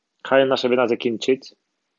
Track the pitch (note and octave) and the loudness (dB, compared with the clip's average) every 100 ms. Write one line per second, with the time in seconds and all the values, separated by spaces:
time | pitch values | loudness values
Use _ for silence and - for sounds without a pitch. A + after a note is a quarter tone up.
0 | _ _ - C3+ C3+ C3 B2+ B2+ A#2+ A#2 | _ _ 0 2 2 0 0 0 0 0
1 | B2 A2 - C3 - _ _ _ _ | -4 -4 -2 -2 -4 _ _ _ _